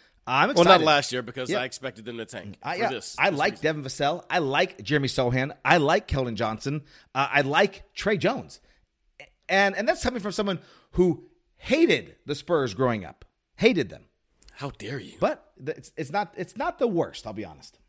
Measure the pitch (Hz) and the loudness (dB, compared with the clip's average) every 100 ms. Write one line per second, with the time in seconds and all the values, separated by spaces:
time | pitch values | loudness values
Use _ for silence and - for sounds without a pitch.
0 | _ _ - 131 202 190 175 180 156 147 | _ _ -2 2 4 6 8 8 8 2
1 | - 127 117 131 127 185 127 - 131 113 | 2 -6 -8 -10 -6 -4 -6 -8 -12 -12
2 | 110 117 110 110 101 - 143 180 220 120 | -12 -12 -12 -12 -14 -12 -10 -4 -4 -4
3 | - - 180 143 185 - 151 151 135 - | -10 0 0 2 -2 -2 -4 -4 -8 -4
4 | 143 175 - 175 139 143 190 - 104 147 | -2 -2 -4 -2 0 0 -2 -4 -2 0
5 | 135 - 120 127 139 - - 170 143 190 | 0 0 0 0 -4 -4 2 4 4 2
6 | - 143 123 107 110 107 135 151 - - | 0 -4 -2 -2 -4 -4 -6 -6 -8 -20
7 | _ 135 135 143 135 156 202 - - - | _ -4 0 2 2 2 2 -2 -16 -6
8 | 202 202 190 247 80 - _ _ _ _ | -2 0 0 -2 -8 -20 _ _ _ _
9 | _ - 143 _ - 196 202 196 247 349 | _ -20 -20 _ 0 2 2 2 0 0
10 | 240 247 202 175 202 175 - - _ - | -2 -4 -4 -2 -2 -4 -8 -20 _ 2
11 | 180 - - _ _ _ - 294 320 139 | 2 2 -6 _ _ _ 0 4 4 4
12 | 85 - - 147 - 165 127 95 127 110 | -2 -16 -10 -8 -2 0 0 0 0 0
13 | 76 - - _ _ - 233 185 92 - | -8 -18 -20 _ _ 2 2 2 -2 -10
14 | _ _ _ _ - - 139 - 101 139 | _ _ _ _ -20 -12 -12 -10 -10 -10
15 | - - 220 285 _ _ 135 - - - | -12 -2 -2 -2 _ _ -12 -12 -12 -12
16 | 135 196 196 - 170 220 320 - 240 170 | -6 -6 -6 -8 -12 -6 -6 -2 0 0
17 | 98 - 107 101 90 71 - _ | -2 -6 -12 -10 -12 -14 -20 _